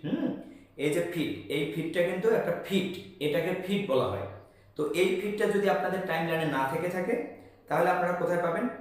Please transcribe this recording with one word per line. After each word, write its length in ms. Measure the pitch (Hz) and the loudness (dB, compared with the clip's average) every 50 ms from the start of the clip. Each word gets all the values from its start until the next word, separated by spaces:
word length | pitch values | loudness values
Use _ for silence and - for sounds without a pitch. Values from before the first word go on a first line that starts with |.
| - | -2
হুম, 240 | 156 208 330 277 - - - - - - - - - - - 135 | -4 -2 0 0 -2 -2 -4 -10 -16 -18 -20 -20 -20 -8 -2 0
এই 80 | 151 147 | 0 2
যে 60 | 175 - - | 2 0 -2
ফিট, 220 | - 165 151 - - - - - 143 | -2 -2 -2 -2 -4 -8 -6 -4 -2
এই 80 | 151 143 - - | -2 -2 -2 -2
ফিটটা 280 | 160 156 165 - 180 175 180 | -4 -4 -2 0 0 0 0
কিন্তু 180 | 180 185 214 226 - - | 0 0 2 4 4 4
একটা 140 | - 170 170 - - | 2 0 -2 -2 -2
ফিট, 260 | - 196 185 - - - - - - - - 139 | 0 0 0 0 0 -6 -8 -12 -14 -10 -4 -2
এটাকে 260 | 151 - 170 160 180 180 - - | 0 2 2 0 0 -2 -2 -2
ফিট 160 | 185 208 202 - - | -2 -2 0 0 2
বলা 160 | 131 123 110 101 | 2 2 2 2
হয়। 160 | 101 101 - - - - - - - - - - - - | -2 -4 -6 -8 -10 -14 -18 -20 -20 -20 -20 -20 -4 -4
তো 40 | 151 147 151 170 | -2 -2 2 2
এই 80 | 185 202 190 185 | 4 4 4 0
ফিটটা 260 | 208 208 202 - 220 196 202 | 0 -2 0 0 0 2 2
যদি 120 | 196 202 190 - | 4 4 4 4
আপনাদের 260 | - - 175 180 190 180 - | 2 2 0 0 -2 -2 0
টাইমলাইনে 380 | 165 160 170 165 160 160 160 151 139 | 0 0 0 0 0 0 0 0 0
না 60 | 131 131 131 | 0 0 0
থেকে 160 | 160 165 175 180 180 | 0 0 -2 -2 -2
থাকে, 180 | 185 175 - - - - - - - - - - - - - | -2 0 0 0 -2 -2 -6 -10 -16 -20 -20 -20 -20 -8 -2
তাহলে 200 | 147 156 175 180 180 | 2 2 4 4 4
আপনারা 180 | 180 180 175 175 - | 2 2 0 0 0
কোথায় 200 | 131 - 175 - 165 | 0 0 2 2 2
পাবেন? 200 | 170 180 202 240 247 - - | 0 0 0 -2 -2 -4 -6